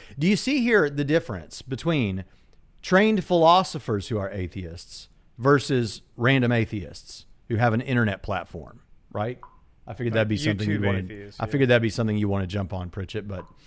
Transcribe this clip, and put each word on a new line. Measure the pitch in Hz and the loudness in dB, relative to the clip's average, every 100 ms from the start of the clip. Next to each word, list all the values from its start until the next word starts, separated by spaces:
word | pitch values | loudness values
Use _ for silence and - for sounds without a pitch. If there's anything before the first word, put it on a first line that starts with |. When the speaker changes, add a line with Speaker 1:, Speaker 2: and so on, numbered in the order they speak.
| - - | -18 -2
Speaker 1:
Do | 160 | 2
you | 208 | 2
see | - 285 | 2 0
here | 233 214 147 | 4 4 2
the | 143 | 0
difference | 139 160 - 98 78 - | 0 0 0 -10 -10 -16
between | - 131 170 160 110 95 98 _ _ - _ _ | -10 -4 0 0 0 -2 -8 _ _ -20 _ _
trained | - 185 214 214 | 2 4 4 2
philosophers | - 175 160 180 185 156 - 104 90 | 2 4 6 6 4 -6 -4 -4 -2
who | 107 | -4
are | 98 | -4
atheists | 101 90 98 90 85 - - - _ _ - | -6 -6 -8 -10 -12 -16 -18 -20 _ _ -2
versus | 127 143 - 131 117 - - - | 4 4 4 0 -2 -6 -16 -2
random | 120 135 120 | 2 4 4
atheists | 120 110 107 87 - - - - - _ | 2 0 -4 -10 -14 -18 -20 -20 -20 _
who | 113 | 2
have | 120 | 2
an | 113 | 2
internet | 127 123 110 95 | 0 2 2 -2
platform, | - 95 82 87 73 - _ - _ | -4 -6 -6 -14 -16 -20 _ -20 _
right? | - 110 127 - - _ _ - | -6 -6 -8 -16 -20 _ _ -16
I | 110 | -6
figured | 120 | -2
Speaker 2:
Like | 110 | 2
Speaker 1:
that'd | 107 | 2
be | 107 | 2
something | 151 98 107 | 0 0 -2
you | 101 | 0
Speaker 2:
YouTube | 101 | 0
Speaker 1:
wanted, | 95 92 | 0 -4
Speaker 2:
atheists, | 104 101 - | -10 -16 -8
Speaker 1:
I | 110 | -4
Speaker 2:
yeah. | |
Speaker 1:
figured | 143 135 | 2 4
that'd | 120 | 4
be | 113 | 2
something | 95 110 107 | 0 0 0
you | 104 | 0
wanna | 98 92 | -2 -2
jump | 101 92 | -4 -4
on, | 95 90 | -6 -8
Pritchett, | - 92 110 101 | -8 -8 -8 -8
but | 95 85 - | -10 -12 -18